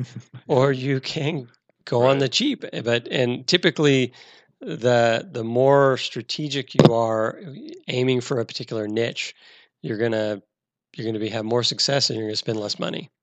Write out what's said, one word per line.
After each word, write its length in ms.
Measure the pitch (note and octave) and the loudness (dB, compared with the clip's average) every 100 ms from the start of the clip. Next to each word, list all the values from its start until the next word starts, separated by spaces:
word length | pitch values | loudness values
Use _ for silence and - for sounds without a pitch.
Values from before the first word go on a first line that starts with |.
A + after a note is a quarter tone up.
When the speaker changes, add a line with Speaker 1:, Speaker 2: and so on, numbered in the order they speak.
| B2 A#2+ | -10 -10
Speaker 1:
<laughs> 280 | - B2 - | -18 -18 0
Speaker 2:
or 240 | C3 C#3 | 4 4
you 280 | C3 C3+ C3+ | 2 -2 -2
can 480 | - D#3+ D3 D#3+ A#2+ _ _ _ - | -4 -4 -4 -4 -8 _ _ _ -2
go 160 | A#2+ | 4
on 140 | B2+ C#3 | 4 4
Speaker 1:
Right. 40 | |
Speaker 2:
the 80 | C3 | 2
cheap. 360 | - C#4+ B3+ - - | 0 0 -2 -6 -6
But, 240 | A2+ A#2 - | 0 -2 0
and 380 | - B2 B2+ B2+ | 0 0 0 0
typically 680 | F3 F3 - D3 C3+ B2 - - - _ _ | 2 2 4 4 4 2 -4 -20 -20 _ _
the, 680 | A3+ D#3+ A#2+ A#2+ A#2 A2+ - | -12 -2 2 4 4 2 -4
the 120 | B2 | -8
more 520 | A2+ A#2+ C3+ C#3 C#3 B2 | -2 2 6 6 6 2
strategic 800 | - B2+ - - D3 C#3 A#2+ | -4 -8 -8 -6 -4 -6 -4
you 180 | - E3 | 2 4
are 460 | A#2 A2+ A2 A2 - E3+ C#3+ D#4 - - | 4 2 0 -2 -4 -16 -16 -16 -14 -6
aiming 320 | B2 B2+ B2+ | 0 2 2
for 180 | - B2+ | 0 -4
a 40 | |
particular 420 | A2 - A#2+ A2+ G#2+ | -4 -8 -8 -6 -4
niche, 480 | G#2+ A#2+ C#3+ - - - - _ _ | -2 -2 -4 -10 -12 -20 -20 _ _
you're 140 | D3+ G#2+ | -8 -2
gonna, 460 | A#2 A2 G#2+ G2+ _ _ _ _ _ | 0 0 -2 -4 _ _ _ _ _
you're 120 | - A2+ | -8 -6
gonna 120 | A2 | -4
be, 80 | G#2+ | -4
have 140 | A2 | -4
more 180 | G#2+ A#2+ | 0 0
success 480 | A#2 - - C#3 - | 0 0 0 2 0
and 80 | A2+ | -2
you're 100 | G#2+ | -4
gonna 80 | A2 | -6
spend 240 | - A2 | -4 -4
less 180 | G#2 - | -4 -6
money. 320 | - - - _ | -6 -6 -12 _